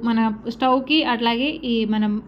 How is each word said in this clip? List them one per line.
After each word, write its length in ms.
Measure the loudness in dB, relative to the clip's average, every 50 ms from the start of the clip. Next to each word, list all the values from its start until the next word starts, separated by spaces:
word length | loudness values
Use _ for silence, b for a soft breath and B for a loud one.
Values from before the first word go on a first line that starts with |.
| 0
మన 280 | 0 0 2 2 0 -2 -4 -8 -10
స్టవ్కి 540 | -6 -2 2 2 2 2 2 2 2 2 2
అట్లాగే 460 | 2 -2 0 0 0 0 0 0 -2
ఈ 360 | -4 -4 -2 0 0 0 2
మనం 360 | 0 0 0 2 0 0 -2 -6